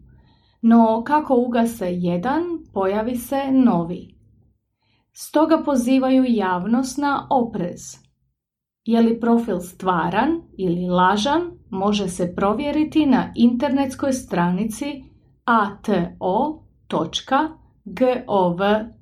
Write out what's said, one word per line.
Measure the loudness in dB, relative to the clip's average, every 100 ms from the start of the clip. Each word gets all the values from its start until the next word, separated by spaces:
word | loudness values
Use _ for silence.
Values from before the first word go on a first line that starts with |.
| -20 _ _ _ _ _
No, | 4 6 6 2 0
kako | -2 2 0
ugase | 2 0 -2 -2 -6
jedan, | -4 -2 -2 -2 -2 -4 -6 -8
pojavi | -4 -2 -2 -2 -6
se | -4 -4 0
novi. | 4 4 2 -2 -8 -14 _ _ _ _ _ _ _ _ _ _
Stoga | -20 -4 0 2 2 2
pozivaju | 0 2 2 2 2 2
javnost | 0 0 -2 0 -2 -2 -4
na | -2 -2 -2
oprez. | -2 -2 -4 -8 -8 -16 -20 _ _ _ _ _ _ _ _ 0
Je | 2
li | 4 2
profil | 2 2 2 -4
stvaran | -6 -6 -2 0 0 0 0 -2 -6 -6
ili | -2 -2 0
lažan, | 2 4 2 2 0 -2 -8 -10
može | -4 0 0 -2
se | -4 -6 -2
provjeriti | 0 0 -2 0 0 2 4
na | 2 2 2
internetskoj | 2 4 0 0 -2 -2 -4
stranici | -4 -4 -2 0 0 -4 -6 -8 -8 -14 _ _ _ 0
A | 2 0 -4
T | -2 0 -2 -4
O | -2 0 -2 -4 -16 _ -8
točka | -6 -4 -6 -2 0 0 -6 _ _ -12
G | 0 0 0 0
O | 0 2 2
V | 0 0 -2 -10